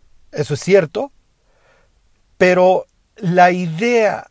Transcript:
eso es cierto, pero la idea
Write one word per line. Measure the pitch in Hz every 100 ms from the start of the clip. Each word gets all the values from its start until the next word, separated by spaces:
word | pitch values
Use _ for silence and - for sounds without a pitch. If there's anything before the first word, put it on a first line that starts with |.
| _ _ _
eso | - 147
es | 147
cierto, | - 196 156 214 277 _ _ _ _ _ _ _ _ _ _ _ _ -
pero | 185 180 185 185 - _ _ -
la | 196 180 180
idea | 180 175 160 233 240 208 160 -